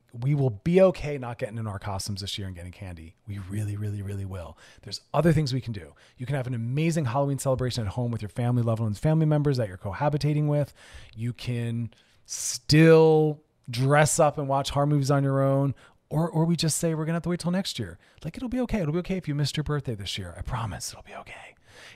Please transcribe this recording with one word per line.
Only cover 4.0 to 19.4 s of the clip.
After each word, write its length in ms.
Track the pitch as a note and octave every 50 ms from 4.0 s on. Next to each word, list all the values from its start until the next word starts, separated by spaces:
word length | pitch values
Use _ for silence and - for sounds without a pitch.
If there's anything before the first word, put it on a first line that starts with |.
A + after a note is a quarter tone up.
really 240 | G2 G2 G2+ G2 G2
will. 320 | F#2+ F#2 F#2+ E2+ - - _ - - - - -
There's 200 | - - - _ _ -
other 200 | D3+ D#3 F3 D#3
things 200 | D#3+ D#3 B2+ B2+
we 80 | C3
can 140 | - - A#2
do. 200 | F#2 E2 D2 - _ - _ _
You 80 | - B2
can 120 | A#2+ C#3+
have 100 | C#3+ B2+
an 80 | B2 C3
amazing 520 | A#2 A2+ A#2 C3 C#3+ D#3+ E3+ D#3+ E3+ D#3
Halloween 320 | B2 A2 C#3+ C#3+ C#3 C#3 C3
celebration 460 | - C#3+ C3 A#2+ B2+ B2+ - - A2+
at 80 | G2 -
home 180 | - B2 A#2+
with 120 | A#2 G#2+ G#2+
your 80 | G2+
family, 320 | - - A#2+ A#2+ B2 B2 A#2
loved 180 | A#2 A2+ A2
ones, 180 | A#2 G#2+ G#2 -
family 280 | - D#3 D#3 D#3+ D#3+
members 320 | D3+ D3+ D3+ C#3+ D3 C#3 B2
that 100 | A#2 G2
you're 80 | F#2
cohabitating 720 | F#2 - G#2 F#2+ - C#3+ D3+ C#3+ D3+ C3+ D3 D3+ D3+ D3+
with. 260 | D3 D3 D3 C#3+ - - - - - - - - - -
You 200 | A2+ A2+ A#2+ A#2+
can 560 | - - - B2 A#2+ A#2 A#2 A#2 A#2 A#2 G#2+ - _ _ _ _ _ _
still 1160 | - - - - - - - _ - - D3+ D#3+ D#3+ D#3+ D#3+ D#3+ D#3+ D#3 D#3 D#3 D3+ D3+ D3 _ _ _ _ _ -
dress 500 | A#2+ A#2 C3 C3+ D3 D3 D#3 D3 - -
up 200 | E3 D3 C#3 D3+
and 100 | D3 C3+
watch 220 | C3+ C#3 C#3 -
horror 160 | - C#3+ C#3+
movies 240 | D3 D3 D3 C#3 C3
on 120 | C#3+ C#3 C#3
your 200 | C#3 C3+ C#3 C#3
own, 320 | C3+ C3+ C3+ C#3 C#3 B2+ - - - _ _ _ -
or, 220 | - D3+ E3 E3+
or 140 | - D#3 E3
we 120 | E3 E3+
just 220 | D#3+ E3 D#3+ - -
say, 160 | - E3+ D#3+
"We're 100 | D#3 D#3
gonna 120 | D3+ E3
have 60 | E3+ D#3
to 40 | E3+
wait 120 | F3 E3+
till 100 | - E3+
next 280 | F3 F#3+ F#3+ - - -
year." 200 | A2+ F2 D#2+ - _ _ _ - -
Like, 120 | D#3+ -
it'll 120 | - C4 A#3+
be 120 | A3 B3+
okay. 200 | B3 - - A3
It'll 140 | E3+ D3 D3+
be 60 | F3
okay 160 | F3 - F#3+ F#3
if 100 | - -
you 60 | C#3+
missed 220 | C#3+